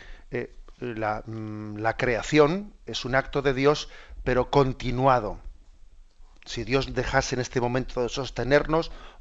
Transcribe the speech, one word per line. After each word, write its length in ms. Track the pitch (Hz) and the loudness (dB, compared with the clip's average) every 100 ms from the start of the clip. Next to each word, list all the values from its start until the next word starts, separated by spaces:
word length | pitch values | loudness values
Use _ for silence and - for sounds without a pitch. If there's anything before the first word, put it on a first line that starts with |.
| - - - | -14 -18 -8
eh, 240 | 123 - - - - | -6 -6 -10 -18 -10
la, 440 | 123 110 107 107 110 | -8 -4 -2 -4 -6
mm, 520 | 110 107 107 107 104 | -10 -8 -8 -10 -4
la 200 | 110 - | -2 0
creación 760 | 127 110 - 151 147 185 208 - - | 0 0 2 6 6 4 -6 -14 -10
es 200 | 113 123 | -8 -2
un 100 | 135 | 0
acto 260 | 135 147 | 0 0
de 120 | 139 | 0
Dios, 360 | 127 139 151 - - - - | 2 4 2 -2 -14 -16 -6
pero 280 | - 123 120 | 0 2 4
continuado. 880 | 143 131 127 127 123 135 127 104 87 - - - - - - - - - - - | 4 4 2 -2 2 4 4 2 -6 -12 -16 -20 -20 -20 -20 -20 -20 -20 -20 -12
Si 180 | - | -8
Dios 300 | 107 135 131 | 0 0 0
dejase 420 | 127 123 135 - 123 | -2 0 0 2 -2
en 60 | |
este 180 | 123 135 | -2 -2
momento 420 | 120 123 127 - | 0 0 -2 -4
de 80 | 120 | -4
sostenernos, 800 | - 127 - 120 143 143 160 156 - - - | -4 -6 -4 4 4 4 0 -2 -8 -16 -8